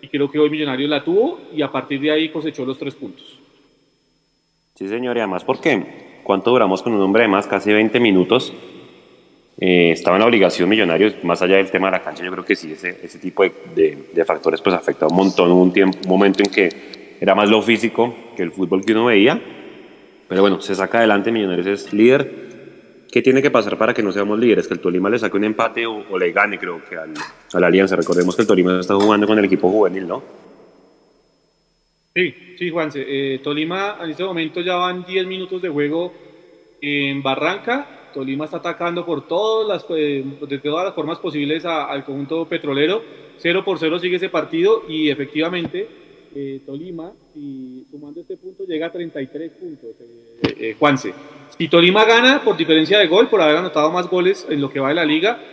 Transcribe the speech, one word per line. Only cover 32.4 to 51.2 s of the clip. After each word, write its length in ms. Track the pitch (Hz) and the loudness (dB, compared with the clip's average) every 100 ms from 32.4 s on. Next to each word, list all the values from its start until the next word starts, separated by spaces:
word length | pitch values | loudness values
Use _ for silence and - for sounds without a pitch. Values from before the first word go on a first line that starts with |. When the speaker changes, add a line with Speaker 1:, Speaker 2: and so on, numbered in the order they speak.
| - - | -20 -8
Speaker 1:
sí, 100 | 180 | -6
Juanse. 340 | 160 156 147 131 | -4 -4 -6 -6
Eh, 320 | 139 139 131 | -4 -4 -4
Tolima, 540 | 143 147 160 185 202 208 | -4 -4 -4 -4 -6 -8
en 80 | 170 | -10
este 140 | 151 | -8
momento 360 | 190 170 160 156 | -6 -4 -6 -6
ya 140 | 175 | -4
van 320 | 175 180 180 180 | -2 -2 -4 -6
diez 200 | 185 185 | -4 -4
minutos 360 | 190 180 185 | -6 -8 -8
de 80 | 180 | -6
juego 420 | 143 147 160 175 - - - _ _ _ _ | -2 -2 -2 -6 -10 -20 -20 _ _ _ _
en 400 | 143 143 139 139 | -6 -4 -2 -4
Barranca. 880 | 139 131 151 196 233 254 285 - - | -4 -2 -2 -4 -4 -4 -6 -16 -16
Tolima 320 | - 135 139 | -10 -6 -6
está 140 | 156 165 | -6 -8
atacando 480 | 170 165 170 175 175 | -8 -6 -6 -6 -4
por 200 | 156 135 | -6 -4
todas 400 | 170 214 220 214 | -2 0 0 -2
las, 320 | 180 - 160 | -4 -4 -2
eh, 240 | 151 139 135 143 143 | -2 -2 -6 -10 -8
de 120 | 139 | -6
todas 260 | 147 156 | -4 -2
las 100 | 185 | -4
formas 240 | 180 156 165 | -4 -6 -6
posibles 460 | - 147 143 160 | -6 -4 -2 -2
a, 220 | 170 160 139 | -2 -4 -4
al 180 | 143 | -8
conjunto 400 | 135 139 139 160 | -8 -10 -6 -6
petrolero. 580 | 165 170 147 139 151 208 226 - - - | -4 -6 -4 0 0 0 -6 -20 -20 -6
Cero 260 | 165 175 | -2 -2
por 140 | 185 175 | 0 -2
cero 200 | 160 170 | 0 -2
sigue 180 | 180 180 | -2 -2
ese 120 | 185 | -2
partido 560 | 175 151 165 185 220 - | -4 -2 0 2 2 0
y 220 | 156 156 | -2 0
efectivamente, 800 | 135 139 151 160 180 160 170 220 - - - _ 143 | -2 -4 -2 -2 -2 -6 -6 -10 -12 -20 -20 _ -12
eh, 240 | 139 135 135 | -10 -10 -12
Tolima, 440 | 180 180 170 165 175 _ | -12 -12 -12 -14 -18 _
si 540 | 156 143 135 131 127 127 | -16 -14 -14 -14 -16 -20
sumando 300 | 147 147 156 | -20 -18 -18
este 160 | 170 185 | -14 -14
punto, 300 | 185 190 196 | -14 -14 -8
llega 220 | 156 165 | -6 -6
a 40 | |
treinta 300 | 175 170 147 | -8 -10 -10
y 60 | 131 | -12
tres 240 | 147 165 | -10 -14
puntos, 400 | _ 180 151 113 110 | _ -16 -16 -18 -20
eh, 560 | 117 117 - - - - | -20 -20 -20 -6 -6 -4
eh, 160 | 113 107 | -8 2
Juanse. 360 | 147 135 101 - | 2 2 -2 -10